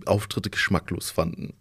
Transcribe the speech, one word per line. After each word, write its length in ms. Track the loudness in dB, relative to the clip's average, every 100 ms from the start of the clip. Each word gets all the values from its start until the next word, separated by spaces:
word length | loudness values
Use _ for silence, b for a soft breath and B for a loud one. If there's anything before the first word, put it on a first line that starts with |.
| 2
Auftritte 420 | 2 2 -4 -2
geschmacklos 600 | 0 2 2 0 -6 -2
fanden 440 | 0 0 -2 -10 -12